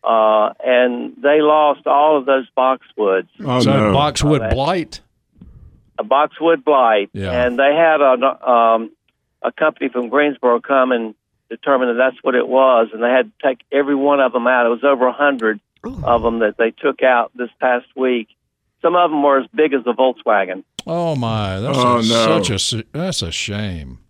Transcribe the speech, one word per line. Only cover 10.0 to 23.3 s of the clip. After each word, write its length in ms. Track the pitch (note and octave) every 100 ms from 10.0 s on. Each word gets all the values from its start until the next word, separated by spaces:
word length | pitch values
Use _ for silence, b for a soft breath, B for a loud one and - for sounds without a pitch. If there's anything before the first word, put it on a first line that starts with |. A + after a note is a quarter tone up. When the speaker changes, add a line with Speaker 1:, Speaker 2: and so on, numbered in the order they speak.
| A#2+
Speaker 1:
Greensboro 540 | C3 D3 C3+ B2+ A#2+
come 300 | - C#3 B2+
and 220 | B2 A2+ G#2+ _ _ _
determine 380 | A2+ - C3+ B2+
that 60 | A#2
that's 140 | C3 B2+
what 100 | -
it 140 | B2 A2+
was, 400 | B2+ C3 A#2+ A2+
and 80 | A2
they 80 | A#2+
had 200 | B2+ A#2 _
to 80 | D3
take 100 | C3 _
every 240 | C#3 C#3+
one 260 | C#3 C#3 C#3+
of 120 | C3
them 140 | B2 A#2+
out. 180 | B2+
It 60 | A#2+
was 140 | A#2
over 220 | C3+ C3+ B2
a 60 |
hundred 480 | A#2+ C#3+ C3+ A2 G#2 _ _ A3+
Speaker 4:
Ooh. 140 | C4
Speaker 1:
of 200 | C3+ A#2+
them 160 | A#2 A#2
that 180 | G#2+ -
they 140 | A2+
took 320 | - D3 B2+
out 280 | C3 B2 A2+
this 160 | - A#2+ _
past 260 | C3 B2 -
week. 340 | - C3 B2 A2 _ _ _ _ _
Some 160 | E3+ F3
of 140 | F3
them 120 | D3+
were 180 | C#3+ C3+
as 60 | B2
big 200 | C3+ D3+
as 80 | C3+
a 80 | A#2+
Volkswagen. 720 | A2+ C3 B2 - G#2 F#2 F#2 - - -
Speaker 3:
Oh, 280 | E3+ E3+
my! 460 | D3 A#2 A2 G2+ F#2+
That's 160 | A#2+ C3+
Speaker 2:
Oh, 220 | B2 A#2+
Speaker 3:
a, 40 |
Speaker 2:
no. 360 | A2+ A#2 A2 A2
Speaker 3:
such 100 | G2+
a 40 |
s-, 280 | G2 - A2 -
that's 280 | C#3+ F#3 -
a 100 | E2+